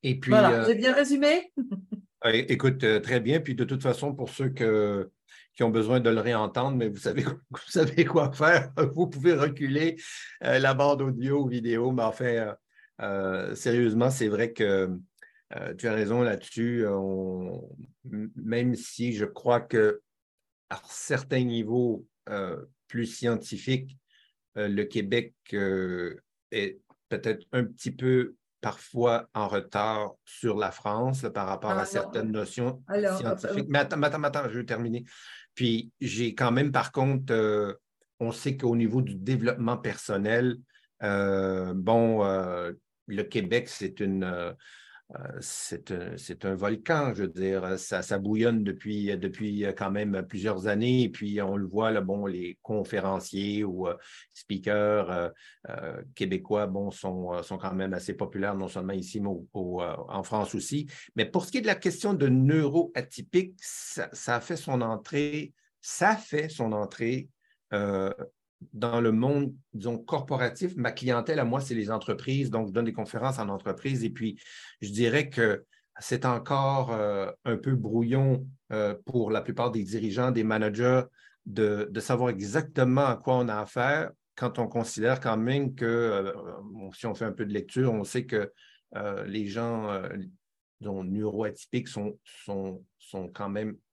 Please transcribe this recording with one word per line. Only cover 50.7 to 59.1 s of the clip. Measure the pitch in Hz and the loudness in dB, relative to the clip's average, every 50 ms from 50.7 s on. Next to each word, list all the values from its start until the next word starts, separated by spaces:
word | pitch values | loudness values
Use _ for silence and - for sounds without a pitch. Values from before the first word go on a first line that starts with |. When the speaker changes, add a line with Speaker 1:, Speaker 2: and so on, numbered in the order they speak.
| 101 104 117 123 127 127 | 0 2 4 4 4 4
Speaker 1:
et | 123 101 | 4 2
puis | - - 104 104 101 104 | 0 -4 -6 -4 -2 -2
on | 101 95 101 | -2 -2 -2
le | 101 98 | -2 -4
voit, | 92 92 104 110 110 | -2 0 2 2 4
là, | 110 104 | 2 2
bon, | 98 92 98 101 101 | 0 0 -2 -2 -2
les | 98 90 90 90 87 90 _ | -4 -4 -4 -6 -8 -10 _
conférenciers | _ - 110 104 95 - - 101 92 95 95 92 - - - 98 101 101 104 104 107 | _ -4 -4 -4 -2 -2 -2 -2 0 0 -2 -2 -4 -6 -6 -4 -2 -2 0 -2 -2
ou, | 98 90 92 92 87 | -2 -2 -4 -4 -4
euh, | 87 - - - - - - _ | -4 -6 -10 -20 -20 -20 -20 _
speakers, | _ - - _ 104 95 92 107 104 104 104 104 104 107 95 87 | _ -20 -8 _ -6 -4 -2 0 2 2 4 4 4 2 2 0
euh, | 90 87 87 85 - _ - - - _ _ - | -2 -2 -2 -4 -6 _ -20 -20 -20 _ _ -12
euh, | 76 - - 80 - - - - - | -10 -10 -8 -10 -10 -10 -14 -16 -8
québécois, | - 98 92 95 92 92 - 104 104 104 98 | -6 -4 -2 -2 -4 -2 0 0 0 0 0
bon, | 95 98 101 101 | -2 -4 -4 -6
sont, | - - - 95 92 92 90 90 87 | -8 -8 -8 -6 -6 -4 -6 -4 -4
euh, | 87 | -6
sont | 85 - 95 92 | -6 -6 -8 -6
quand | - 95 92 | -6 -4 -4
même | 95 95 95 | -2 -2 -2
assez | 92 87 - - 95 | -4 -6 -6 -8 -6
populaires, | - 104 92 - 98 98 101 101 | -6 -6 -6 -4 -4 -4 -2 -2
non | 95 95 90 | -4 -6 -6
seulement | - 95 92 95 | -6 -6 -6 -4
ici, | 98 95 92 - | -6 -6 -6 -6